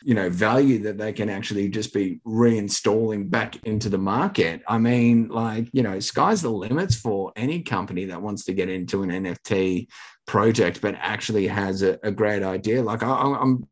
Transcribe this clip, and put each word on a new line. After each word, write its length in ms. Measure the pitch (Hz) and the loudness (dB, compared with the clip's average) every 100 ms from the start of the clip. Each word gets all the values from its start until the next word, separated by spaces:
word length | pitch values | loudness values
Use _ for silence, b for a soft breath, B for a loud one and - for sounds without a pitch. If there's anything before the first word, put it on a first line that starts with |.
you 100 | 135 | 0
know, 160 | 110 92 | 2 2
value 500 | 90 107 127 139 113 | 2 4 6 4 4
that 180 | 104 101 | 0 -4
they 140 | 107 | -6
can 180 | 104 104 | -4 -4
actually 380 | 98 - 101 101 | -4 -4 -2 -2
just 260 | 107 104 | -2 -2
be 260 | 104 95 80 113 | -2 -2 -4 -4
reinstalling 1040 | 110 117 113 101 - 107 110 113 104 98 | 4 4 4 -2 0 2 2 2 -2 -2
back 280 | 113 107 - 110 | -2 -2 -6 -4
into 240 | 107 110 | -2 0
the 80 | 98 | 0
market. 640 | 95 117 190 196 82 82 - | 0 0 0 0 0 -2 -2
I 100 | 113 | 2
mean, 500 | 117 123 120 117 113 | 4 4 6 4 2
like, 400 | 117 113 110 117 | -2 -2 -4 -2
you 100 | 131 | 0
know, 160 | 107 95 | 0 -2
sky's 420 | - - 170 214 | -2 2 2 2
the 80 | 135 | 0
limits 460 | 107 104 147 190 - | -2 -2 -2 0 0
for 380 | 120 98 95 - | 0 -2 -4 -4
any 260 | 131 170 | -4 -4
company 440 | - 95 95 90 95 | -2 -4 -2 -6 -6
that 160 | 85 | -8
wants 240 | 104 101 - | -8 -6 -4
to 80 | |
get 160 | 95 92 | -2 -2
into 340 | 92 90 98 | -2 -2 -2
an 80 | 95 | -2
N 140 | 92 92 | -2 -4
F 160 | 85 | -6
T 460 | - 98 95 90 - B B B - | -2 0 2 0 -4 B B B 0
project, 540 | 104 110 113 87 87 | 4 4 4 2 0
but 140 | 104 - | -4 -4
actually 480 | 92 110 - 107 95 | -6 -6 -2 0 0
has 340 | 101 95 95 | 0 -2 2
a, 180 | 95 92 | 0 0
a 100 | 107 | -4
great 320 | 98 107 101 | 0 0 0
idea. 380 | 95 95 104 123 | -2 -2 0 0
Like, 220 | 110 113 | 0 -2
I, 60 | 113 | 0
I'm, 240 | 135 139 | 0 0
I'm 340 | 135 131 127 - | 2 2 2 -2